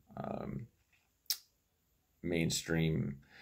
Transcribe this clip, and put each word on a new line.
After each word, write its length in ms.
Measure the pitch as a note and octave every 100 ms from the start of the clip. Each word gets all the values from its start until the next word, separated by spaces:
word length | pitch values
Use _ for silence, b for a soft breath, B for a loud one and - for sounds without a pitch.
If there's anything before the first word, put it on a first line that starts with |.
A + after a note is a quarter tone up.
| - -
um, 520 | - - - C3+ A#2 _ _ _ _ _ - - - _ _ _ _ _ _ _
mainstream, 960 | F2 E2+ E2 - - E2 D#2+ E2 C#2 C#2 B B